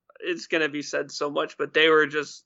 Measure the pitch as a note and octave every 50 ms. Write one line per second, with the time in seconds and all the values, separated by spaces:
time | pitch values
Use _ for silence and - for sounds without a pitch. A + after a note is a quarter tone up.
0 | _ _ _ _ - F#3 F3 - - - F3 E3 D#3 D3 C#3 D3 C#3 - - D3
1 | D3 C#3 - - D3+ D3 C#3+ D3+ D#3+ D#3 - - D3 - - D#3 D#3 D#3+ D#3+ D#3
2 | D3+ C#3 D3 D3+ C#3+ - - - _